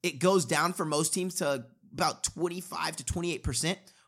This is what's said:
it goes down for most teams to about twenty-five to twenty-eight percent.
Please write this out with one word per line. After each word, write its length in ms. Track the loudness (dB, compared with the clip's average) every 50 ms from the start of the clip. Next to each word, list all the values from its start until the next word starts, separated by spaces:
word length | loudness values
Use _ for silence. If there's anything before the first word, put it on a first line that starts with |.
it 160 | -2 -4 0
goes 280 | 4 4 6 6 6 4
down 280 | 4 2 2 2 2 0
for 120 | -2 -2
most 280 | 0 2 2 2 2 0
teams 220 | 0 -2 -2 -2
to 300 | -2 0 0 0 -2 -4 -12 -20 _ _ -14 -4
about 300 | -2 -2 -2 0 -2 -6
twenty-five 720 | -6 -2 -2 -4 -2 -2 -6 -8 -8 -6 -4 -4 -4 -4
to 100 | -6 -8
twenty-eight 380 | -4 -4 -2 -2 -2 -2 -2 -4
percent. 340 | -4 -2 0 0 0 -2 -2 -8 -20 _ -20 _